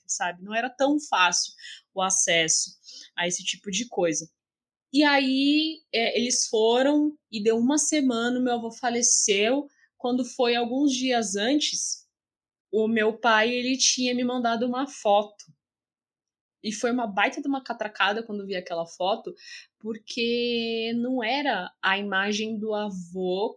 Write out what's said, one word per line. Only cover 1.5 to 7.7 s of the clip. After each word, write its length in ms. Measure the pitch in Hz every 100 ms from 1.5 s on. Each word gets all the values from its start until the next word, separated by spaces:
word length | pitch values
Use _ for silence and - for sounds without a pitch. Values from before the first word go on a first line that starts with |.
| - - - _
o 80 | 190
acesso 680 | 190 - - 170 160 - - - - - - -
a 100 | 175
esse 160 | 175
tipo 260 | 185 185 202
de 180 | 190 240
coisa. 400 | - 175 160 160 _ _ _ _ _ _
E 80 | 269
aí, 760 | 294 277 269 262 277 302 320 320 _
é, 280 | 220 226 220
eles 260 | 240 240 -
foram 680 | 220 220 240 269 294 302 - _
e 120 | 220
deu 140 | 214 226
uma 220 | 240